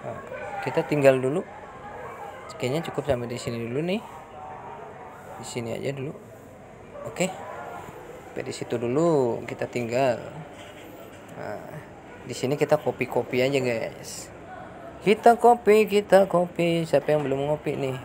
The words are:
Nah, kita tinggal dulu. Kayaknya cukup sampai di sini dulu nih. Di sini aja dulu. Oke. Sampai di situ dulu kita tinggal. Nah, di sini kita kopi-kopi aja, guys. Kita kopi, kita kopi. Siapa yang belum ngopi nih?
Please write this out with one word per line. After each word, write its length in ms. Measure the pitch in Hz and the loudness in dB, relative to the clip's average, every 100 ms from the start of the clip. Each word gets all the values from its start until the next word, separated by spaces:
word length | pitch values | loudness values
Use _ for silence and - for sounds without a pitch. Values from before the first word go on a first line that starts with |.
Nah, 160 | 131 101 - - - - | -8 -10 -10 -10 -8 -6
kita 240 | 131 147 160 | -2 -2 0
tinggal 320 | 147 135 131 | 6 8 8
dulu. 240 | 127 160 - - - - - - - - - - - - | 2 0 -4 -14 -14 -14 -14 -12 -12 -12 -14 -14 -14 -6
Kayaknya 280 | 123 151 165 | -2 -2 -2
cukup 160 | - 139 | -4 0
sampai 180 | 127 117 | 0 0
di 120 | 120 | -6
sini 180 | - 117 117 | -6 -6 -4
dulu 140 | 127 | -2
nih. 180 | 170 208 - - - - - - - - - - - - - - | -2 -2 -6 -16 -16 -14 -14 -12 -14 -14 -14 -16 -16 -16 -14 -12
Di 60 | 117 | -8
sini 280 | 127 117 | -6 -4
aja 160 | 104 131 | -4 -4
dulu. 220 | 139 135 - - - - - - - - - - | -4 -6 -8 -16 -18 -18 -18 -18 -18 -16 -12 -10
Oke. 180 | - 185 - - - - - - - - - - | -2 -2 -2 -10 -10 -10 -12 -12 -14 -14 -16 -12
Sampai 120 | 127 123 | -10 -8
di 60 | |
situ 240 | - - 120 | -8 -4 -2
dulu 640 | 117 135 170 151 123 104 101 | 0 2 4 4 4 0 -6
kita 160 | - | -6
tinggal. 560 | 120 123 117 120 135 113 - 156 156 - - - - - - - - - | -4 -2 0 2 2 0 -4 -12 -14 -16 -16 -16 -16 -16 -18 -18 -16 -10
Nah, 240 | - - - 151 - - - - - | -8 -8 -10 -14 -14 -18 -18 -16 -10
di 40 | 123 | -4
sini 200 | 127 147 | 0 2
kita 200 | 147 151 | 4 4
kopi-kopi 600 | - - 123 123 117 123 | 2 -2 0 0 0 2
aja, 160 | 131 139 | 4 4
guys. 720 | 127 113 85 - - - - - - - - - - - | 2 0 -4 -8 -12 -12 -14 -16 -14 -14 -14 -16 -16 -2
Kita 320 | 180 220 240 226 | 2 8 8 10
kopi, 480 | 233 240 202 214 202 | 8 8 8 6 6
kita 360 | 202 202 190 190 | 2 8 8 8
kopi. 600 | 175 180 - 170 170 165 | 4 2 2 2 2 4
Siapa 240 | 143 143 | 2 4
yang 120 | 151 | 2
belum 240 | 139 135 143 | 2 0 2
ngopi 280 | 151 156 135 | 0 -2 -2
nih? 200 | 135 131 | -2 -4